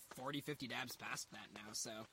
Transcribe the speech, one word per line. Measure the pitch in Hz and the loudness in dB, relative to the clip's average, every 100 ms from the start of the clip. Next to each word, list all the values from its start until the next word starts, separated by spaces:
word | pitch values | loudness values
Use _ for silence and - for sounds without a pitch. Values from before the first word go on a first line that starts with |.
| - - | -8 -2
forty, | 131 143 | 2 2
fifty | 147 147 131 | 2 0 2
dabs | 120 127 - | 2 2 0
past | 107 - - | 0 0 0
that | 107 95 | -6 -8
now, | 104 107 | -6 -2
so. | 113 123 110 110 | 2 2 0 -6